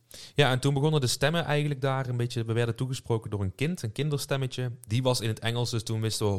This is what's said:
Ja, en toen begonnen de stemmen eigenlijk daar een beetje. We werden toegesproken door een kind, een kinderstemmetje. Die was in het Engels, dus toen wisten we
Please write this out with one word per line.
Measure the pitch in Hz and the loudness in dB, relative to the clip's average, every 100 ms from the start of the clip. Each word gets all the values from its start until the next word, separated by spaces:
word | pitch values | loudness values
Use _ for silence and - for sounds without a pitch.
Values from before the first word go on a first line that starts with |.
| _ - - - | _ -20 -4 4
Ja, | 139 | 4
en | 127 | 4
toen | 139 | 2
begonnen | 143 151 151 | 2 2 2
de | 123 | 2
stemmen | - 139 170 147 | 2 2 0 0
eigenlijk | 147 147 135 | 0 0 -2
daar | 135 131 127 | -2 -2 -2
een | 123 | -2
beetje. | 120 120 113 | -2 -2 0
We | |
werden | 113 117 113 | 0 0 0
toegesproken | 131 131 - 113 110 | -4 -4 -2 -2 -2
door | 104 | -2
een | 98 - | -2 -2
kind, | 151 180 | -2 -2
een | 110 | -4
kinderstemmetje. | - 151 143 - 139 127 - 127 120 - | -2 0 0 0 -2 -2 -2 -4 -6 -2
Die | 117 | 2
was | 127 123 | 4 2
in | 113 | 0
het | 110 | -2
Engels, | 113 120 120 | -2 0 0
dus | 117 | -2
toen | - 110 | -2 -2
wisten | 110 - | -2 0
we | 107 | 2